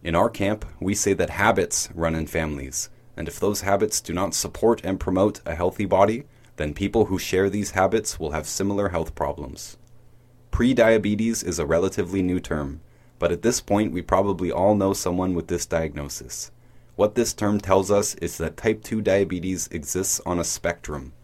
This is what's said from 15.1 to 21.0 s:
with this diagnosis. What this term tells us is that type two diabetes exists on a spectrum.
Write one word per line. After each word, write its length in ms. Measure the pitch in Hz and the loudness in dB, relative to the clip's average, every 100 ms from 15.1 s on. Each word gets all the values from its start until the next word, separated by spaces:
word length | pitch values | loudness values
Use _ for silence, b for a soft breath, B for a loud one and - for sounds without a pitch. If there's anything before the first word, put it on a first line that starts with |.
| 90 92 | 0 0
with 140 | 87 80 | -2 -2
this 160 | 87 | -4
diagnosis. 880 | - 82 80 71 71 - 64 - - - b b b - | -2 -2 -2 -6 -10 -10 -12 -12 -14 -16 b b b 0
What 180 | - | 2
this 180 | - 113 | 2 0
term 280 | - 104 101 | 0 0 0
tells 300 | 95 95 92 | 4 4 6
us 240 | 101 101 - | 2 2 -4
is 200 | 85 - | -8 -4
that 180 | 80 - | -6 -2
type 260 | 117 110 | -2 -2
two 180 | - 110 | -2 -2
diabetes 680 | 104 95 98 92 87 92 - | 2 2 2 0 -4 -4 -6
exists 520 | 87 73 92 92 - - | -8 -4 -4 -2 -2 -2
on 120 | 87 | -2
a 60 | |
spectrum. 680 | 82 - 85 85 - 73 | -2 -2 -4 -4 -8 -10